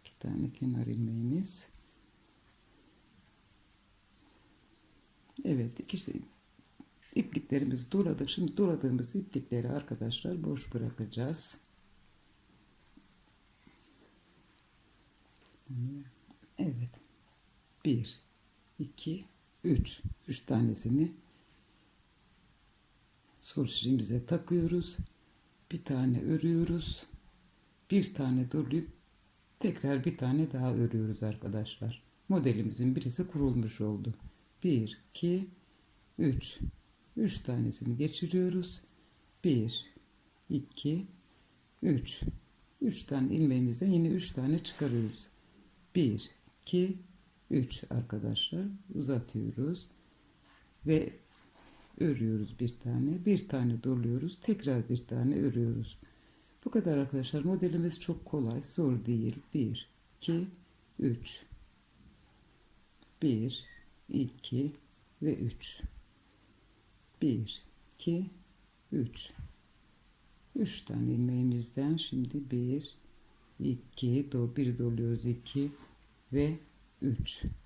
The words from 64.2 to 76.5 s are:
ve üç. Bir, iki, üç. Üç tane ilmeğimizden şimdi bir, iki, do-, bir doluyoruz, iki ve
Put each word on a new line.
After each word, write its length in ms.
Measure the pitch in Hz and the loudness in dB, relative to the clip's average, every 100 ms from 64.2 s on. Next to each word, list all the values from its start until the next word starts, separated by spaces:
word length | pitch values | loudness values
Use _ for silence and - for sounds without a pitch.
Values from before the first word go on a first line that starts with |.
| 127 - - 123 143 - _ - _ _ | -2 -6 -4 -2 -2 -4 _ -20 _ _
ve 140 | 151 135 | -2 0
üç. 440 | 117 - - - - - - - - _ _ - _ _ _ _ _ - | -2 -4 -6 -6 -10 -12 -20 -20 -20 _ _ -20 _ _ _ _ _ 0
Bir, 400 | 156 113 110 - - - - | 2 2 0 -8 -14 -20 -20
iki, 360 | - - 170 190 - - - - _ _ | -6 -2 0 -2 -10 -20 -20 -20 _ _
üç. 400 | - 117 - - - - - _ _ - _ _ _ _ - - 277 | -2 -2 -4 -10 -12 -16 -16 _ _ -20 _ _ _ _ -20 -10 -2
Üç 260 | 220 - | 0 -2
tane 300 | - 117 120 | -4 -2 0
ilmeğimizden 840 | 123 123 123 127 120 117 - 139 160 | 2 2 2 2 2 -2 -2 0 0
şimdi 540 | - 131 123 147 135 | 0 -2 -2 -4 -2
bir, 460 | 123 123 139 - - - - - _ - - | -2 0 -2 -4 -12 -20 -20 -20 _ -20 -4
iki, 680 | 139 123 - - 123 127 143 | -2 -2 -6 -2 2 2 2
do-, 260 | 127 120 120 | 0 0 2
bir 220 | 127 120 | 0 2
doluyoruz, 460 | 120 117 117 117 | 0 0 0 0
iki 480 | 117 120 - 139 143 143 - - - _ _ | 0 -2 -2 -2 -2 -4 -20 -20 -20 _ _
ve 260 | 131 147 | 2 2